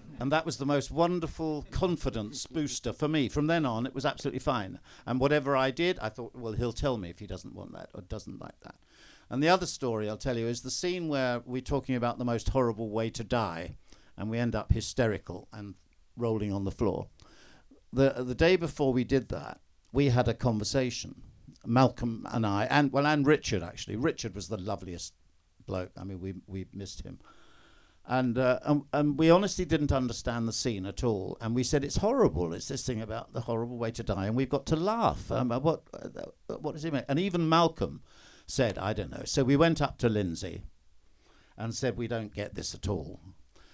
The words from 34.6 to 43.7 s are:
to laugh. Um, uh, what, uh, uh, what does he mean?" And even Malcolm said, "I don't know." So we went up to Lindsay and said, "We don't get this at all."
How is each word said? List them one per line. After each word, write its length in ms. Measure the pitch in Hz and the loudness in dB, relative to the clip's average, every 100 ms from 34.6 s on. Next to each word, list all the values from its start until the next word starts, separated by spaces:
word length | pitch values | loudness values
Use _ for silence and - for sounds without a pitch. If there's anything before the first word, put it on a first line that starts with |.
| - | 0
to 100 | 156 | 0
laugh. 560 | 180 226 180 110 - | 2 2 2 0 -2
Um, 180 | 117 123 | -2 0
uh, 80 | 120 | 2
what, 260 | 147 - - | 2 0 -4
uh, 140 | - - - - - - | -12 -12 -10 -12 -12 -10
uh, 60 | - | -8
what 140 | 151 | -6
does 80 | 151 | -6
he 80 | 160 | -2
mean?" 140 | 143 113 | -2 0
And 100 | 139 | 0
even 300 | 196 175 160 | 2 2 4
Malcolm 540 | 165 165 165 80 71 - - - - - | 4 4 2 -4 -4 -16 -20 -20 -20 -6
said, 300 | - 120 90 | 0 0 0
"I 160 | 92 | -2
don't 180 | 107 82 | -2 -6
know." 120 | - | -8
So 180 | - - | -2 2
we 140 | 127 139 | 4 6
went 240 | 165 160 | 6 4
up 160 | 143 - | 0 0
to 120 | 120 | 2
Lindsay 540 | 107 95 82 90 85 - - - - - - _ - _ - | 2 0 -2 -6 -10 -12 -18 -20 -20 -20 -20 _ -20 _ -10
and 180 | 113 | -8
said, 220 | 113 135 101 | -2 -2 -2
"We 100 | 117 | -2
don't 280 | 117 107 | -4 -4
get 200 | - 101 | -6 -6
this 200 | 95 - | -6 -8
at 140 | - 98 | -6 -2
all." 320 | 95 73 92 95 - - - - | -2 -4 -12 -18 -20 -20 -20 -20